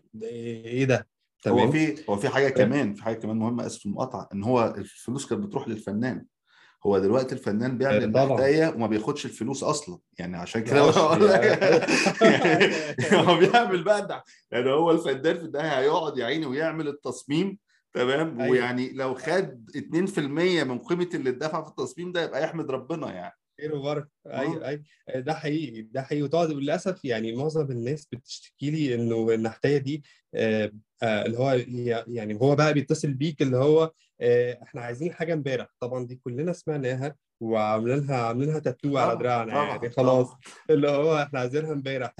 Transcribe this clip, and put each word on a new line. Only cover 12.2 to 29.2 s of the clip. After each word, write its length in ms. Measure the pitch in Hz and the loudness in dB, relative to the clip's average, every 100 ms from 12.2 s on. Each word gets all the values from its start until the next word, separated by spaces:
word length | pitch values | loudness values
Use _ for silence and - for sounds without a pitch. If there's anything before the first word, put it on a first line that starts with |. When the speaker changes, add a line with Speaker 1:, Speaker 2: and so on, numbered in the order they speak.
Speaker 2:
<laughs> 60 | 220 | 6
يعني 460 | 131 165 160 190 - 151 - 156 | 6 4 6 4 2 -4 -4 4
Speaker 1:
<laughs> 140 | 180 170 | 6 6
Speaker 2:
هو 80 | 165 | 6
بيعمل 460 | 185 240 220 185 | 6 6 4 2
بقى 160 | 170 208 | 2 0
النح-، 220 | 196 127 - _ _ | -2 -10 -16 _ _
يعني 200 | 117 127 | -2 2
هو 180 | 143 170 | 4 4
الفنان 460 | 165 143 131 156 175 | 4 2 0 0 0
في 60 | |
النهاية 340 | 165 143 156 131 | -4 -4 -2 2
هيقعد 400 | 139 170 156 131 | 2 2 0 -4
يا 60 | |
عيني 220 | 117 160 147 | -2 -2 -4
ويعمل 420 | 135 160 160 147 | -2 -2 -4 -6
التصميم، 680 | 143 131 123 - 151 196 196 _ _ _ | -6 -8 -8 -4 -2 -2 -6 _ _ _
تمام؟ 460 | - 123 143 160 120 | -2 0 0 0 -2
Speaker 1:
أيوة. 100 | 123 | 2
Speaker 2:
ويعني 420 | 127 123 123 127 | 2 2 -2 -4
لو 220 | 131 131 | -4 -6
خد 560 | 127 156 180 165 127 110 143 | -4 -2 -2 -2 -8 -14 -12
اتنين 300 | - 160 190 | -4 -2 0
في 120 | 175 | -2
المية 440 | 143 147 180 175 | -2 0 2 2
من 140 | 131 123 | 0 -4
قيمة 300 | - 175 175 | -4 -2 -2
اللي 160 | 156 131 | -2 -4
اتدفع 320 | 123 156 165 | -2 -4 -6
في 40 | 151 | -8
التصميم 420 | - 127 - 180 | -8 -8 -8 -6
ده 100 | 175 | -4
يبقى 180 | 156 127 | -4 -4
يحمد 280 | 156 165 135 | -4 -4 -4
ربنا 420 | 131 123 160 123 | -6 -6 -8 -8
يعني. 220 | 92 90 - _ - | -10 -14 -16 _ -12
Speaker 1:
خير 140 | 151 147 | -8 -6
وبركة. 320 | 139 151 143 _ - | -4 -6 -8 _ -10
أيوة، 380 | 135 147 123 | -6 -4 -4
Speaker 2:
آه. 40 | 123 | -6
Speaker 1:
أيوة. 140 | 147 147 _ - 131 | -10 -12 _ -10 -6
ده 180 | 131 | -6
حقيقي، 480 | 156 147 151 143 113 | -6 -4 -4 -4 -10
ده 200 | 110 127 | -10 -8
حقيقي. 200 | 135 147 | -4 -4
وتقعد، 280 | 139 160 165 | 0 0 0
وللأسف 520 | 143 139 175 190 185 | -2 -2 -2 -2 -4
يعني 320 | 135 110 113 120 | -4 -2 -2 -4
معظم 340 | 151 156 135 | -2 -2 -2
الناس 360 | 120 117 151 - | -4 -4 -6 -8
بتشتكي 580 | 123 - - - - 139 | -14 -14 -18 -20 -8 -4
لي 240 | 156 143 | -2 0
إنه 400 | 117 117 117 | 0 0 0